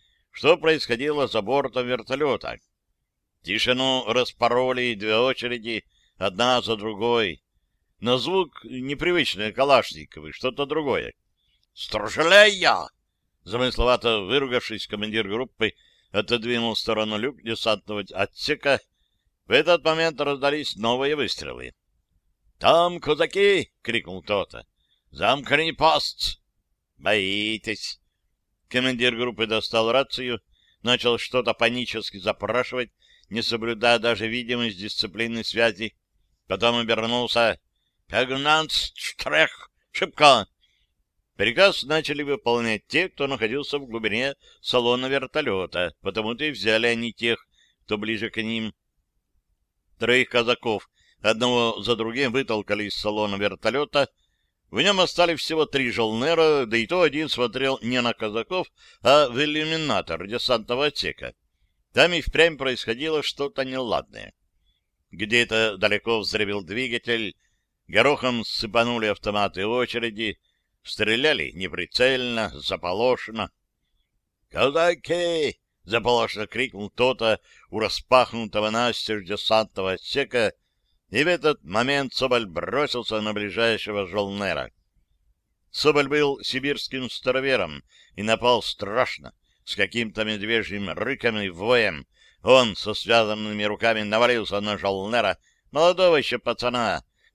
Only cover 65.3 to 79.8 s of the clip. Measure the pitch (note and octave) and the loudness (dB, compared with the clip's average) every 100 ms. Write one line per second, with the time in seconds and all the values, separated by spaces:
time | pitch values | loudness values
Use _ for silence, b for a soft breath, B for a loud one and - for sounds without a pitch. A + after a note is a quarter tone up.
65.3 | A#2+ A#2 A2+ A2+ F#2+ G#2 G2+ - A2+ F#2+ | 2 2 2 0 0 0 0 0 -2 -2
66.3 | G#2+ G2+ G2+ E2+ G#2+ B2+ A#2 - A#2 G#2 | -2 -2 -4 -6 -6 -4 -6 -2 -4 -4
67.3 | - _ _ _ _ _ G2 B2+ C#3+ B2+ | -10 _ _ _ _ _ 2 4 2 0
68.3 | A#2+ - - A2 A#2 A#2 A#2+ G#2+ G2+ G#2+ | -2 -4 -6 -2 0 2 0 -2 -2 -2
69.3 | G#2 G2 F#2 G#2 B2 A#2+ B2 A#2 G#2 A2 | 0 0 -2 -2 0 -2 -2 -6 -4 -6
70.3 | F2+ _ _ _ _ - - G#2+ A2+ D3+ | -6 _ _ _ _ -14 -2 0 2 2
71.3 | B2+ C#2 E2+ F2+ F2 E2+ - B2+ B2+ B2 | 0 -4 -8 -8 -6 -6 2 2 2 -2
72.3 | A#2 G#2 C#2 - F#2 F2 F#2+ B2 A#2+ - | -2 -4 -6 -6 -4 -2 0 2 2 -2
73.3 | A2 G2+ - _ _ _ _ _ _ _ | -8 -8 -10 _ _ _ _ _ _ _
74.3 | _ _ - B2+ D#3 F3 F3 - F3 E3+ | _ _ 0 2 4 2 0 -2 -2 0
75.3 | E3 C#3 - _ _ - A#2 A#2+ A#2+ A2+ | 0 -2 -4 _ _ -4 0 2 2 0
76.3 | G2+ G#2 A2+ B2+ G2 G2+ - B2+ B2 A2+ | -4 -6 -4 -4 -6 -10 0 0 2 0
77.3 | G#2 b b b G#2+ G#2 - - B2+ A#2 | 0 b b b -4 -4 -4 2 4 4
78.3 | A#2 A2 G#2+ G#2+ A2+ A#2+ A2 - G#2+ F2+ | -2 -6 -2 -2 0 0 -2 -6 -6 -6
79.3 | G2+ - A2 G#2 - | -6 2 2 2 -2